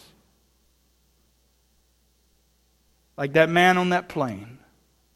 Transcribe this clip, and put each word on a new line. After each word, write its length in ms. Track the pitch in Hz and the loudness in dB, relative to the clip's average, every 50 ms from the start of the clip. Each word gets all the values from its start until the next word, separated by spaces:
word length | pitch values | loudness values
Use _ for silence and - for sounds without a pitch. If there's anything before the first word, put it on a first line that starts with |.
| - - _ _ _ _ _ _ _ _ _ _ _ _ _ _ _ _ _ _ _ _ _ _ _ _ _ _ _ _ _ _ _ _ _ _ _ _ _ _ _ _ _ _ _ _ _ _ _ _ _ _ _ _ _ _ _ _ _ _ _ _ _ | -20 -20 _ _ _ _ _ _ _ _ _ _ _ _ _ _ _ _ _ _ _ _ _ _ _ _ _ _ _ _ _ _ _ _ _ _ _ _ _ _ _ _ _ _ _ _ _ _ _ _ _ _ _ _ _ _ _ _ _ _ _ _ _
Like 180 | - 143 139 139 | -8 -6 0 2
that 160 | 160 165 160 | 2 2 4
man 260 | 170 175 180 185 185 | 4 2 4 4 4
on 140 | 180 180 180 | 2 0 0
that 180 | 180 180 175 - | -2 -2 -4 -6
plane. 500 | - 160 139 123 104 95 107 117 123 - - _ _ _ _ _ _ _ _ _ _ | -6 -6 -6 -6 -6 -10 -14 -18 -20 -20 -20 _ _ _ _ _ _ _ _ _ _